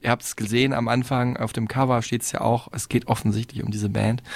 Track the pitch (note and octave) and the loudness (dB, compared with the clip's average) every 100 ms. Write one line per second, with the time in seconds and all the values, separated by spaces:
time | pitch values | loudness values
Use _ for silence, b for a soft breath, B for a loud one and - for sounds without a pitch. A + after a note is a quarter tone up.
0 | B2 B2 - - G#2+ A#2+ C3+ B2 A#2 A#2+ | -2 -2 -2 -6 0 2 4 2 2 0
1 | B2 C3 B2 B2 A2+ - A2 C3 C3 A#2+ | 2 0 0 0 -2 -2 -2 0 2 2
2 | - A#2+ - - A2+ A#2+ - A2+ - A#2+ | 0 -2 -2 -2 0 0 -2 -8 -2 -2
3 | - A2+ - G#2+ A#2+ - - G#2 G#2 G#2 | 0 0 2 0 -2 -6 -4 -2 0 2
4 | G#2+ A#2+ B | 2 0 B